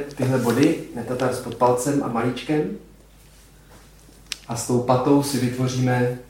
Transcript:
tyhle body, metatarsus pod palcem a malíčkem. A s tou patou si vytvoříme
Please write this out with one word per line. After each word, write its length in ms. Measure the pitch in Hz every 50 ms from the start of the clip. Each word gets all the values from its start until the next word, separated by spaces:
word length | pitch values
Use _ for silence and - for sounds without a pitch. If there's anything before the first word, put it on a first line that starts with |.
| - - -
tyhle 240 | - 127 123 131 123
body, 440 | 113 117 113 123 147 165 - - - - -
metatarsus 480 | 120 113 - 127 - 131 123 123 - -
pod 120 | 120 110
palcem 480 | - 123 123 123 123 - 143 143 143 139
a 40 | 123
malíčkem. 680 | 117 113 113 123 123 - - - 156 151 151 190 - - - - - - - - - - - - - - - - - - - - - - - - - - - - - - - - - - - -
A 80 | 117
s 120 | 117 - -
tou 140 | 127 120
patou 420 | - - 131 127 - 143 143 139 139
si 140 | - - 120
vytvoříme 800 | 120 120 - - 127 123 - 127 123 127 123 120 123 123 127 - - -